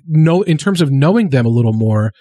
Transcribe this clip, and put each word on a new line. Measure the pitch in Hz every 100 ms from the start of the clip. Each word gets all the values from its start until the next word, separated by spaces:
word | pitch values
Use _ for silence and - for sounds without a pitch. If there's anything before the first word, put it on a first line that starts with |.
| 170
no, | 156 160 175
in | 196 156
terms | 202 180
of | 147
knowing | 135 147 233 196
them | 131 117
a |
little | 117 117
more, | 110 110 107 107 -